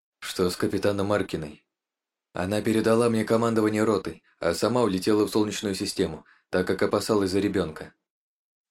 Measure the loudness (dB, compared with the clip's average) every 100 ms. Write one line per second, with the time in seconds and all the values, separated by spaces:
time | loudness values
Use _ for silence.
0 | _ _ -12 0 0 0 -2 0 0 0
1 | 0 0 0 -6 -8 -14 _ _ _ _
2 | _ _ _ -6 -2 -2 0 2 4 4
3 | 4 2 0 2 2 2 2 2 2 0
4 | -2 -12 _ _ -2 0 0 2 2 0
5 | 2 2 2 0 0 -2 -4 -4 -4 -2
6 | -4 -4 -16 _ _ -2 0 0 0 0
7 | 2 0 2 0 0 0 -4 -6 -16 _
8 | _ _ _ _ _ _ _